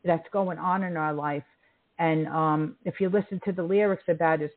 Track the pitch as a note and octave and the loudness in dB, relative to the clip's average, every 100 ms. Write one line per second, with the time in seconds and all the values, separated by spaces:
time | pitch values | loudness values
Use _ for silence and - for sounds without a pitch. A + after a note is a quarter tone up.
0 | F3 E3 - G3+ F#3 D#3+ F3+ F#3+ F#3 E3 | -2 -2 0 -2 -2 -2 -2 0 -2 -2
1 | D#3 D3 D3 D3 - _ _ _ _ - | -2 -2 -4 -4 -8 _ _ _ _ -2
2 | E3+ D#3+ D#3 D#3+ D#3 D3+ D#3 - - - | 2 2 0 0 2 2 -2 -4 -8 -2
3 | F#3+ G#3 G3 F#3 G3+ F#3 E3+ G3+ G#3 F#3+ | 0 0 -2 -6 -4 -4 0 2 2 0
4 | - E3 E3 D#3+ D3+ | 0 2 2 2 -2